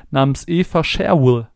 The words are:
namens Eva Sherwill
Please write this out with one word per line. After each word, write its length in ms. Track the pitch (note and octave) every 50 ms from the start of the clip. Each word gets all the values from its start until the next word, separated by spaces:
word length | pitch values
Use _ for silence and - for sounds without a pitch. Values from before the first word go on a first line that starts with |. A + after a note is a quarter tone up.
| - -
namens 380 | C#3 C3+ C3+ C#3 C#3 - - -
Eva 360 | E3+ F3 F3+ - - E3+ D3+
Sherwill 640 | - - - F#3+ - F3+ D#3 B2+ B2 A#2+ A#2 A2+ - _